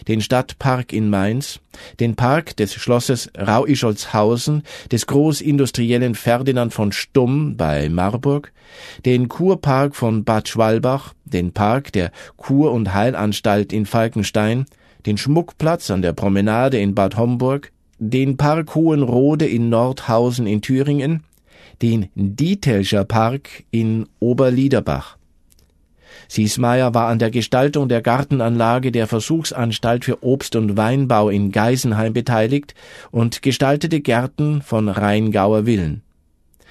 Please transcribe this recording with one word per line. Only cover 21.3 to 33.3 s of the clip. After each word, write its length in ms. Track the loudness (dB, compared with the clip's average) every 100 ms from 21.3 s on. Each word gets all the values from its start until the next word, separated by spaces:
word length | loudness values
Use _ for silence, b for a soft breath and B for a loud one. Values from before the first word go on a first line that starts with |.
| b b b b b
den 260 | 0 0 -2 -2
Dietelscher 880 | -4 0 -2 0 2 2 2 0
Park 640 | 0 0 0 -2 -10 -20 -6
in 360 | -2 0 -2 -6 -4
Oberliederbach. 1000 | 0 2 2 2 2 0 0 -4 -6 -20 _ _ _ _ _ _ _ _ B B B
Siesmayer 680 | -2 0 0 0 2 2 2
war 120 | 2
an 120 | 0
der 100 | 0
Gestaltung 580 | 0 0 2 2 0 0
der 140 | 0
Gartenanlage 880 | 2 0 0 0 0 2 2 2 0
der 140 | -2 0
Versuchsanstalt 1000 | -2 0 -2 -2 -4 -4 -2 -2 -2 -2
für 180 | -4
Obst- 320 | 0 -2 -2 -2
und 200 | 0 0
Weinbau 540 | 0 0 2 2 2
in 220 | 2 0
Geisenheim 600 | 0 0 0 0 0 0
beteiligt 600 | -2 0 0 2 0 -4 -20 B B B
und 320 | -2 -2